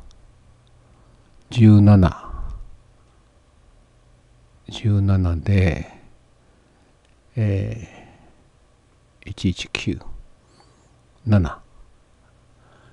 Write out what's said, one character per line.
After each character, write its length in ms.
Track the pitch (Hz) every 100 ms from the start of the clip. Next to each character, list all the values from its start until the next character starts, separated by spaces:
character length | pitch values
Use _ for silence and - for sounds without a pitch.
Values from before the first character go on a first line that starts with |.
| - - - - _ _ _ _ _ _ _ _ _ - -
十 320 | 120 110 104
七、 500 | 101 101 87 - - - - - - - _ _ _ _ _ _ _ _ _ _ _ _ _ _ _ _ _ _ -
十 320 | - 110 101
七 340 | 98 95 90 82
で、 640 | 85 98 92 - - - - _ _ _ _ _ _ _ _ _ _ _ _ -
え 720 | 104 98 104 113 92 - - - - _ _ _ _ _ _ _ _ _ -
ー、 40 |
一 180 | - 98
一 180 | - -
九、 260 | - - - - - - - _ _ _ _ _ _ _ _ 113
七。 340 | 104 80 - - - - _ _ _ _ _ _ _ _ _ -